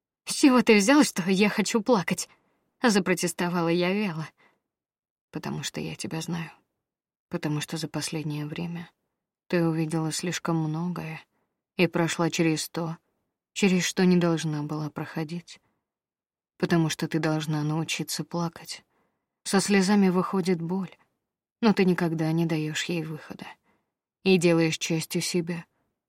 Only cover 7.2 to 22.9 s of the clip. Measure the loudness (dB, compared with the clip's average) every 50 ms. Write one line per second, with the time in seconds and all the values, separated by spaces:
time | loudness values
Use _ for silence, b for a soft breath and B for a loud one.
7.2 | _ _ -8 -6 -4 -4 -4 -4 -6 -8 -8 -8 -8 -8 -8 -8 -8 -6 -6 -6
8.2 | -6 -6 -6 -6 -8 -8 -8 -10 -10 -10 -10 -12 -14 -16 _ _ _ _ _ _
9.2 | _ _ _ _ _ _ 0 2 2 2 0 0 -2 -2 -2 -2 -2 -2 -4 -4
10.2 | -6 -6 -6 -4 -2 -2 0 0 0 -2 -4 -4 -4 -6 -6 -8 -10 -10 -12 -14
11.2 | -18 _ _ _ _ _ _ _ _ _ _ 2 2 2 4 0 0 0 0 0
12.2 | -2 0 0 0 0 0 0 -2 -4 -8 -8 -6 -6 -6 -8 -12 _ _ _ _
13.2 | _ _ _ _ _ _ _ 0 2 4 4 2 0 -2 0 2 4 4 4 4
14.2 | 4 2 0 0 -2 -4 -4 -4 -6 -6 -6 -6 -6 -8 -8 -10 -10 -8 -8 -8
15.2 | -8 -8 -10 -12 -14 -16 -20 _ _ _ _ _ _ _ _ _ _ _ _ _
16.2 | _ _ _ _ _ _ _ _ 0 2 2 2 2 0 -2 -4 -6 -4 -2 -2
17.2 | 0 0 -2 -2 -2 -4 -4 -2 -2 -2 -2 -2 -4 -4 -6 -8 -6 -6 -6 -8
18.2 | -8 -6 -4 -4 -4 -4 -6 -10 -16 -16 -16 -18 _ _ _ _ _ _ _ _
19.2 | _ _ _ _ _ 0 0 2 2 4 4 4 4 4 4 6 6 4 4 2
20.2 | 0 0 -2 -2 0 0 0 0 -2 -4 -4 -6 -6 -8 -12 _ _ _ _ _
21.2 | _ _ _ _ _ _ _ _ 2 2 4 4 4 4 4 2 0 -2 0 0
22.2 | 0 0 2 2 2 0 0 -2 -2 -4 -6 -6 -4 -4